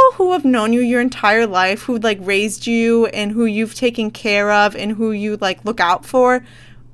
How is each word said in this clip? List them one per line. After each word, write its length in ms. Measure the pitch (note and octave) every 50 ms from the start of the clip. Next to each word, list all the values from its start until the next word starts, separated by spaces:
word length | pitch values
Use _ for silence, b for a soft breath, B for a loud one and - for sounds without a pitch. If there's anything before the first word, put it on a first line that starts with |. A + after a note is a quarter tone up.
| C5+ C5 B4
who 160 | - F#4+ F4+
have 140 | F4+ F4+ C#4+
known 280 | C4 B3+ A#3 G#3+ A3
you 80 | A#3 A#3+
your 200 | B3 A#3 B3 B3
entire 480 | A#3+ B3+ - - - G#3 G#3+ A3+ A#3 G#3+
life, 340 | F#3 F#3 F#3 F#3 G3+ -
who, 160 | - - B3 A3+
like, 200 | A3 A3+ G#3 G3
raised 480 | F#3 F#3+ G3 F#3+ G#3 A3 F#3 - - A#3+
you 380 | A#3 A#3 A#3 A#3 A#3 A#3 A3+
and 260 | - - G#3+ G#3 G3+
who 120 | G#3+ A#3 A#3
you've 300 | A3+ G3+ G#3+ A3+ G#3+ -
taken 380 | - C4 A#3+ A#3+ A#3+ A3 G#3+
care 400 | A3 - - A3 G#3 G3+ G3+ G#3
of 240 | G#3 G#3 G#3 G#3 G3+
and 160 | - G3 G#3
who 180 | A3 G3+ A3+ A3
you, 260 | G#3+ G3+ G#3 G#3+ G#3+ G#3
like, 240 | G3+ F#3+ F#3 - -
look 160 | G#3 A3+ -
out 260 | F3+ E3+ F3+ F3+ -
for, 380 | - - B3+ B3 B3 B3+ B3+ B3+ B B B B B B B B -